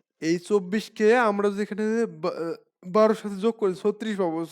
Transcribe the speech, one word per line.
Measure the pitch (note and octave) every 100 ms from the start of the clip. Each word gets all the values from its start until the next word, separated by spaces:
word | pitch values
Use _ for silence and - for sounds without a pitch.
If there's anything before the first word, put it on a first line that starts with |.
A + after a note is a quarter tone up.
| _ _ D#3
এই | E3+ -
চব্বিশকে | G#3 F3+ G#3+ - - G#3+ A#3+ A3+
আমরা | G3+ G3+
যদি | G3+ G#3
এখানে | G3+ G#3+ A3+ A3+ D#3+
বা-, | E3+ - E3 D#3+ _ _ F3+ F#3+
বারোর | A3 G#3+
সাথে | G#3 G3 G#3+
যোগ | A3+
করি | G3+ F3+
ছত্রিশ | G#3 G#3 A3 G#3
পাবো। | F#3 D#3+ E3